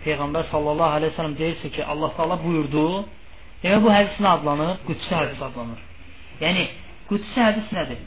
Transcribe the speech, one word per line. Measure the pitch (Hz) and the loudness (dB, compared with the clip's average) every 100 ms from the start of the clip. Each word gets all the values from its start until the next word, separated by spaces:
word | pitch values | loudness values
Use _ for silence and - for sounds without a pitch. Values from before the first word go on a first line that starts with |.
Peyğəmbər | - 147 143 156 156 | -2 -2 0 -2 0
sallallahu | 156 151 151 165 151 | 0 0 2 4 4
aleyhi | 156 | 0
və | 156 | -2
səlləm | 160 143 | -4 -2
deyirsə | 160 165 147 - | -2 -2 -6 -6
ki, | |
Allah | 147 151 156 - | -6 -2 -2 -2
Taala | 165 180 | -2 0
buyurdu, | 165 165 147 147 156 185 202 - - - - - | 0 0 2 2 2 0 -6 -12 -16 -16 -16 -6
demək | 180 202 | 4 6
bu | 220 | 8
hədis | 202 202 - | 8 6 4
nə | 202 170 | 4 4
adlanır? | 147 147 156 185 - | 4 0 0 -2 -4
Qudsi | 160 - | -6 -2
hədis | 175 143 110 | 0 0 -4
adlanır. | 135 123 117 117 - - - - - - | -8 -8 -8 -10 -14 -16 -16 -16 -16 -4
Yəni, | 160 185 156 - - - - | 0 0 -2 -6 -16 -16 -4
qudsi | 208 - - | -2 -2 2
hədis | 226 214 214 | 4 4 -2
nədir? | 196 135 120 | -4 -4 -6